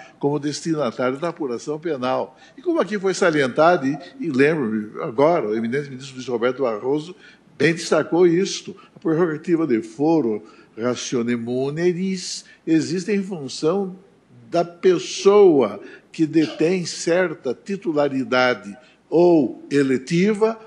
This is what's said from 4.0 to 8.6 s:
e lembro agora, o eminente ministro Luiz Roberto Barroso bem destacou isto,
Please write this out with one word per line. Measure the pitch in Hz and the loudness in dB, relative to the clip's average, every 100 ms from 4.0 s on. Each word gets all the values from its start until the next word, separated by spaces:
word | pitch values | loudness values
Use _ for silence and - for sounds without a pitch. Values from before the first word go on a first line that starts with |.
| - - | -8 -10
e | 165 | -2
lembro | 127 143 160 113 110 104 - | 2 2 2 -2 -4 -6 -8
agora, | 151 117 147 175 107 | -6 2 2 2 0
o | 113 | -2
eminente | 117 135 143 | -2 -4 -6
ministro | 127 135 127 | -12 -14 -12
Luiz | 123 | -6
Roberto | 120 120 127 | -2 0 0
Barroso | 127 107 123 151 165 180 - - _ - | -2 -2 -2 -4 -4 -16 -20 -20 _ -2
bem | 151 170 | 0 0
destacou | - 170 139 170 180 | 0 0 2 4 4
isto, | 165 190 - | 4 0 -4